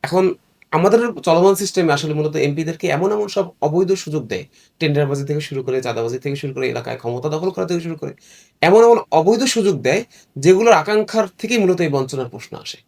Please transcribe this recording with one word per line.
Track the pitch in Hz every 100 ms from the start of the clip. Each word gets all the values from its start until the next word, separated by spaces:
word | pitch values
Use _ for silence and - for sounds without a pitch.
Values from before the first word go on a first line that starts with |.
এখন | 143 180 190 180 _ _ _
আমাদের | 160 190 233 240 170
চলমান | 175 165 190
সিস্টেমে | 196 202 185 165
আসলে | 143 151
মূলত | 151 151 151
এমপিদেরকে | 143 143 160 160 180
এমন | 143 196
এমন | 208 202
সব | 202 175 _
অবৈধ | 156 165 185
সুযোগ | 190 - 151 113
দেয়, | 95 - _ _ _
টেন্ডারবাজি | 156 147 143 139
থেকে | 139 147
শুরু | 147 135
করে, | 127 131
চাঁদাবাজি | 131 113 117 131
থেকে | 143 139
শুরু | 143
করে, | 131 127
এলাকায় | 117 120 117
ক্ষমতা | 117 120 147
দখল | 156 185
করা | 185 180
থেকে | 175
শুরু | 165 160
করে, | 143 - _ - _ _
এমন | 165 214
এমন | 233 226 -
অবৈধ | 160 165 226
সুযোগ | - 226 202 151
দেয়, | 123 185 240 _ _ 139
যেগুলোর | 151 190 233
আকাঙ্ক্ষার | 185 202 214 214 220 202 _
থেকেই | 214 233
মূলত | 185 175
এই | 165
বঞ্চনার | 139 131 139 123
প্রশ্ন | 120 - -
আসে। | - -